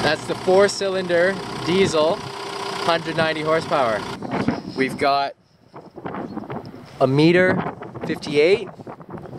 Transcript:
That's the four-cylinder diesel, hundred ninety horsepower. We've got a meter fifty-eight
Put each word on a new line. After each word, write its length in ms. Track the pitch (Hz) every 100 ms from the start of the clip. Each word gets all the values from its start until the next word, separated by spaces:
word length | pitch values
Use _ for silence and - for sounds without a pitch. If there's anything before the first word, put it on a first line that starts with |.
That's 220 | 143 156 -
the 80 | 165
four-cylinder 960 | - 185 202 196 196 190 180 175 180 190 - - -
diesel, 520 | 180 190 156 151 196
hundred 960 | - - - - - - 180 170 160 160
ninety 260 | 160 156
horsepower. 600 | 151 160 160 156 123 104 90 - - - - - - -
We've 220 | 131 123
got 360 | 147 139 139 - _ _ _ - - - - - - - - - - - - -
a 80 | 135
meter 680 | 135 160 175 185 180 - - - - -
fifty-eight 600 | 156 - 147 156 208 196 - - - - - -